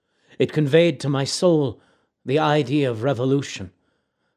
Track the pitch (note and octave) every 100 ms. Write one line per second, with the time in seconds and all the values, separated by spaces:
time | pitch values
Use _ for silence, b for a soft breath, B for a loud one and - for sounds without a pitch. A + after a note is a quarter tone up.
0 | b b b b B2+ D3+ C#3+ D#3+ E3+ C#3
1 | C#3 C3+ C3+ - F3+ D#3 C3 - b b
2 | b b B2 D3 D3+ D3+ B2 D3 C3+ A2
3 | C3 A#2+ C3 C#3 B2+ - F#2+ _ _ _
4 | _ _ _